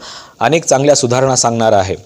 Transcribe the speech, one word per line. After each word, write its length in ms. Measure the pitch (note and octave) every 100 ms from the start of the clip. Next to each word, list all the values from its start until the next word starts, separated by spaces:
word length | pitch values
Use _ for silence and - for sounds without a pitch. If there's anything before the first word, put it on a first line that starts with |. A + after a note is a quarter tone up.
| - - - -
अनेक 260 | A#2 E3 D#3+
चांगल्या 300 | C3 C#3+ C#3
सुधारणा 400 | A#2+ B2+ C3+ B2
सांगणारं 400 | A#2+ A#2 A2+ G2+
आहे 200 | F#2+ F2